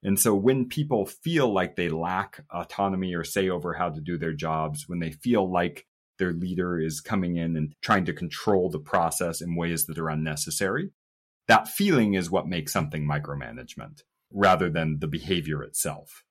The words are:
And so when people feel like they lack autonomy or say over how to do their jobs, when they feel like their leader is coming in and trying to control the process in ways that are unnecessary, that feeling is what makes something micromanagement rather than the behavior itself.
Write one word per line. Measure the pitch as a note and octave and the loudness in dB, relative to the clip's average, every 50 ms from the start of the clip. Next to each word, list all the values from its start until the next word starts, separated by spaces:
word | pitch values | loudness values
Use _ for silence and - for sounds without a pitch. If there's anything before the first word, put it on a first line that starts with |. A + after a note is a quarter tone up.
| - | 2
And | G2+ G2 F#2+ | 2 2 4
so | - A#2 G#2 | 4 4 4
when | G2+ G2 B2 C3 C3+ B2 B2 | 4 4 4 4 4 0 -2
people | - D#3 D3 D3 C3+ A2 F#2+ | -2 -4 -2 0 2 0 0
feel | - - - - E3 E3+ D#3 C3+ A#2+ G2+ | -2 -6 -8 -4 -2 2 2 2 4 4
like | F#2+ F2+ F2+ - | 2 0 0 -2
they | - F2+ E2+ | -2 -2 -2
lack | D#2+ D#2+ E2 E2+ F#2 F#2 G2+ - - - D2+ _ | -2 -2 -2 -2 -2 -2 -2 -4 -8 -20 -20 _
autonomy | - F2 F2 - - - G2+ G2 F#2+ F#2 F#2 F#2 F2+ | -8 -8 -8 -8 -2 -2 0 0 0 -2 -2 -2 -2
or | E2+ E2 | -4 -4
say | - - G2+ F#2+ F#2+ | -2 -2 0 0 0
over | F2+ F2 D#2 F2 E2 | 0 -2 -4 -4 -2
how | - F#2 F2 | -2 -2 -2
to | D#2 D#2 | -2 -6
do | D2+ D#2+ F2 | -6 -4 -4
their | D#2+ D#2+ E2 D#2+ | -2 -2 -4 -4
jobs, | D2+ E2+ E2 D#2+ D#2+ D#2 D2+ D2+ D2 - - | -4 -4 -2 -2 -2 -2 -2 -4 -8 -10 -8
when | F2+ F2 | -6 -4
they | E2 D#2+ | -4 -4
feel | D2+ - - A#2+ A#2+ G#2+ F#2+ F#2 | -6 -6 0 2 4 4 4 2
like | F2+ F2 F2 F2 F2 - - _ _ _ _ _ _ _ | 2 0 0 0 -2 -8 -20 _ _ _ _ _ _ _
their | F#2+ F2+ E2+ | -2 -2 -2
leader | E2+ F2+ F2+ F#2 E2+ F2+ F2+ F2 E2+ | -2 -4 -4 -2 -2 -2 -2 0 0
is | D#2+ D#2+ D#2 D2 | -2 -2 -4 -6
coming | - - G#2+ G2+ F#2 F2 F2 | -6 -4 -2 -2 0 0 -2
in | E2+ E2+ E2 E2+ | -2 -2 -2 0
and | D#2+ D2+ D2+ - _ - | -2 -2 -4 -6 _ 0
trying | - A2+ G2 F2+ | 2 2 2 2
to | D#2+ E2+ | 0 -4
control | - F2 E2 - - - - G#2 F#2+ F2+ F#2 | -6 -6 -8 -8 -4 0 2 2 4 2 2
the | D#2+ D#2+ | -2 -4
process | D2 - - F#2 E2+ E2 - - F2+ E2+ E2 - | -6 0 0 2 2 2 0 -2 -2 -2 -4 -4
in | E2+ F2 E2+ | -6 -4 -2
ways | E2 E2+ E2+ E2+ D#2+ - | -2 0 -2 0 -2 -2
that | - D#2+ E2 | -4 -4 -4
are | E2 D#2+ | -4 -2
unnecessary, | D2+ D#2 D#2 D#2 D2+ D2+ - - D#2 - G2+ F#2 G2+ C#3 F#3 G3 _ _ _ _ _ _ _ _ _ _ _ - | -2 -2 -2 -2 -4 -4 -6 -6 -4 -2 -2 0 0 -2 -4 -6 _ _ _ _ _ _ _ _ _ _ _ 6
that | A#2 G#2+ - - | 6 6 6 2
feeling | - - G3+ G3+ F3 C3 A2+ G#2 G2 | -2 0 4 4 6 6 6 6 4
is | F#2+ F2+ E2 | 2 0 2
what | F2+ F2+ - | 0 0 0
makes | - F#2 E2+ D2+ - - | 0 -4 -4 -4 0 0
something | G2 E2 C#2+ D2+ D#2 D2+ | 0 0 0 -2 -2 -2
micromanagement | D2 D2 D2 D2 D2 C#2+ C#2+ B1+ A#1+ A#1 B1 C2 - - - - - - - - _ _ _ _ _ - | 0 0 -2 -2 -4 -8 -8 -8 -10 -12 -14 -14 -14 -14 -14 -14 -14 -16 -20 -20 _ _ _ _ _ -2
rather | G2 G2 F#2+ F#2 E2 F#2 F2 | 4 6 6 6 6 4 0
than | D#2 E2+ D#2+ D#2 D#2 D2 | 2 0 0 0 0 -2
the | D2+ D#2 | -2 -4
behavior | C#2+ C#2 - D#2+ F#2+ F2+ D2+ D#2 D2+ C#2+ B1 | -4 -6 -2 0 0 0 0 -4 -6 -6 -6
itself. | A1 - - - - C2+ - - - - - _ _ | -8 -6 -4 -4 -4 -4 -8 -12 -20 -20 -20 _ _